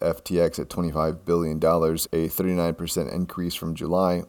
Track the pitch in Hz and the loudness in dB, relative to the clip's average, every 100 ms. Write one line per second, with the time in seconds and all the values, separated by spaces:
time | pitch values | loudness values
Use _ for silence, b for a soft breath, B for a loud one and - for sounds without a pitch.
0 | 82 82 - 87 82 - 67 - 85 76 | -2 -2 -2 2 2 0 -6 -4 -2 0
1 | 80 82 - 85 80 78 82 85 80 82 | 0 -2 0 2 2 2 4 4 2 0
2 | - 82 80 - 92 90 85 82 85 90 | -2 -2 0 0 0 2 0 -2 -4 -4
3 | 73 90 87 - 87 - 82 80 78 90 | -2 -2 -4 -4 -6 -4 -6 -4 0 2
4 | 92 87 | 2 2